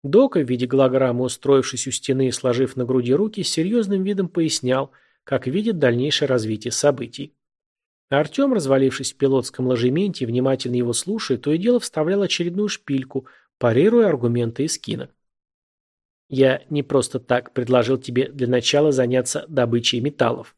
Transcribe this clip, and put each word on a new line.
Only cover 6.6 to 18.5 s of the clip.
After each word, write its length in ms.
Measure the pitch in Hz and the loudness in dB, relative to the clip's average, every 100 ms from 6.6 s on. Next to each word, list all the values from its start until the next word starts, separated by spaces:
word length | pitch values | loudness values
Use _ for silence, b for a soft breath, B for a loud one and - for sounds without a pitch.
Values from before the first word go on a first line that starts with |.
| 120 | -6
событий. 640 | - 147 127 117 - 131 _ _ _ _ _ _ _ _ | 0 0 0 -8 -12 -16 _ _ _ _ _ _ _ _
Артём, 440 | 139 151 - 277 | -2 0 -2 0
развалившись 600 | 226 135 135 135 - 131 | 0 2 2 2 -2 -10
в 40 | - | -2
пилотском 500 | 135 135 120 - 127 | 0 2 -2 -4 -2
ложементе 580 | 123 123 147 202 - | 0 0 0 -2 -4
и 20 | 117 | -4
внимательно 480 | 120 131 131 135 123 | 0 0 -2 -2 -2
его 160 | 123 | -2
слушая, 460 | 113 - 214 - 127 | -4 -4 -8 -4 -4
то 140 | 143 | -2
и 60 | 160 | 0
дело 220 | 214 247 | 2 0
вставлял 420 | - - 156 202 | -2 -4 0 0
очередную 460 | 190 - 170 180 208 | -2 -2 -4 -2 -4
шпильку, 580 | - - 135 131 131 b b b _ | -6 -4 -4 -4 -8 b b b _
парируя 480 | 120 113 196 233 208 | 2 4 4 4 4
аргументы 580 | 139 120 120 117 117 | 2 0 0 -2 -4
Искина. 460 | 156 - - - 131 _ _ _ _ _ _ _ _ _ _ _ _ | -4 -6 -8 -10 -10 _ _ _ _ _ _ _ _ _ _ _ _
«Я 340 | 131 135 139 _ | 4 4 4 _
не 140 | 147 | -4
просто 340 | 139 139 123 123 | 0 0 0 -6
так 340 | - 123 - | 0 -2 0
предложил 460 | - 120 123 117 131 | -6 2 2 2 -2
тебе 300 | 135 123 135 | -2 -2 -2
для 180 | 139 | -4
начала 460 | 123 | 0